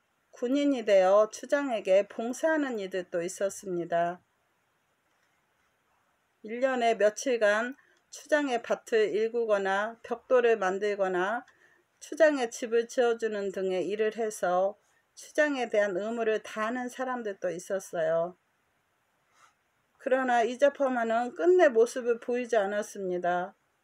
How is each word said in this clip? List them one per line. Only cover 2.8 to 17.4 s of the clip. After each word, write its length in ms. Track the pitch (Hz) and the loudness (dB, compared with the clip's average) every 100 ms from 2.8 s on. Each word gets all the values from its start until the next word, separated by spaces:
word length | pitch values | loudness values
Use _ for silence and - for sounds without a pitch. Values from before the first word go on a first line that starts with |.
| 190 190 175 175 | -6 -6 -4 -6
있었습니다. 1000 | 175 - 196 - 190 175 170 170 170 175 _ _ _ _ _ _ _ _ _ _ _ _ _ _ _ _ _ _ _ _ _ _ | -6 -4 -6 -6 -8 -6 -2 -2 -2 -4 _ _ _ _ _ _ _ _ _ _ _ _ _ _ _ _ _ _ _ _ _ _
일 180 | 214 240 | -10 -2
년에 360 | 262 254 233 208 | 0 2 2 4
며칠간 840 | 208 208 277 233 208 208 247 - _ _ _ | 2 2 -2 2 2 2 -2 -8 _ _ _
추장의 520 | - - 294 285 233 | -12 -2 0 0 -2
밭을 540 | - 208 - 226 202 190 | -2 -6 0 2 2 0
일구거나 840 | 226 240 226 202 190 196 214 226 | -2 -2 0 0 0 -2 -2 -8
벽돌을 540 | - 233 - 254 233 214 | -10 -8 0 2 4 2
만들거나 880 | 190 196 208 202 185 180 190 240 - _ _ _ _ _ | 0 -2 -2 -2 -2 0 -2 -4 -10 _ _ _ _ _
추장의 500 | - 294 311 285 233 | -6 2 4 4 -4
집을 380 | - 226 233 233 | -6 -2 -2 -2
지어주는 640 | - 240 226 226 208 196 | 0 0 0 -4 -4 -6
등의 340 | 190 190 185 160 | -4 -4 -2 -4
일을 300 | 208 214 214 | -2 -2 -2
해서 600 | 220 - 180 180 196 - _ _ _ | -6 -4 0 0 0 -4 _ _ _
추장에 560 | - - - 302 269 233 | -20 -6 0 0 0 -2
대한 260 | 214 202 196 | 0 0 -2
의무를 480 | 214 233 220 208 | -4 -2 -2 -2
다하는 460 | - 214 220 247 247 | -4 -6 -4 -4 -8
사람들도 600 | - 262 247 214 196 | -8 -6 -6 -8 -6